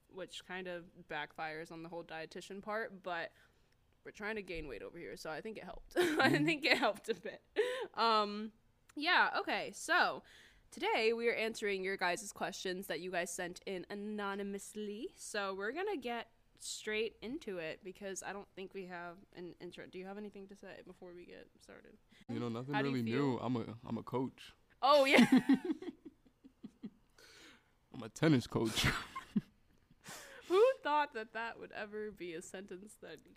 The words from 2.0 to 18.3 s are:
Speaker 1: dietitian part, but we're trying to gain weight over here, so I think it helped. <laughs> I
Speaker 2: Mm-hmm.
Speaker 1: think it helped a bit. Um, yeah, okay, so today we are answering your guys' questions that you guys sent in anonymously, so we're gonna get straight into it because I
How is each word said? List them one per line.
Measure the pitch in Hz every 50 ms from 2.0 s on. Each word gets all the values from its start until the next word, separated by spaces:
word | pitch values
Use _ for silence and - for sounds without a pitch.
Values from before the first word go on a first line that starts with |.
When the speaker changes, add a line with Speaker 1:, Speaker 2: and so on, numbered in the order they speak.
| 165
Speaker 1:
dietitian | - 160 160 160 160 - 190 175 - 190 202
part, | 196 214 208 220 226 - 196 185
but | - 185 175 165 160 - _ _ - _ _ _ _ _ _ _ _ _ _ _ -
we're | 135
trying | - - 208 208 220
to | 220
gain | 196 180 175 160 151 143
weight | 117 98 95
over | 98 - 170
here, | 165 98 110
so | 185 - 160
I | 156 143
think | 175 220 214 -
it | -
helped. | 190 - - - - -
<laughs> | -
I |
Speaker 2:
Mm-hmm. | 359 339 302 339 - - - 294 294
Speaker 1:
think | 320 330 285 285
it | - - -
helped | 277 220 - - - -
a | 226
bit. | - - 202 - - _ _ - - 466 494 508 523 453 - -
Um, | - 220 233 220 214 208 208 208 208 214 220 - _ _ _ _ _ _ _ - 302
yeah, | 294 330 359 269 220 - - 269
okay, | 403 320 247 202 160 - 208
so | - - - 320 359 240 180 139 - - - - - - - - _ _ -
today | - 226 220 415 453 269 220 220 233
we | 226 233 233
are | 220
answering | - 220 226 226 - 226 202 196 190
your | 185 190 196
guys' | 190 190 175 180 - 208 202 -
questions | - 185 160 190 - - 190 180 180 196 -
that | 180 151
you | 175 185
guys | 185 175 170 - -
sent | - 180 170 180 - -
in | - 196 180 - -
anonymously, | 208 202 202 214 214 208 202 196 196 202 202 196 196 196 - - - 214 214 202 208 208 277 392 -
so | - - - - 208 202 196 196 190
we're | 196 214
gonna | 262 339 392 427 403
get | 285 233 240 233 233 - - _ _ _ _ _ -
straight | - - - - - 220 214 214 226 220 - -
into | - 214 262 349 - 220 190 175
it | 160 156 143 - -
because | 185 185 - 202 196 190 -
I | - 139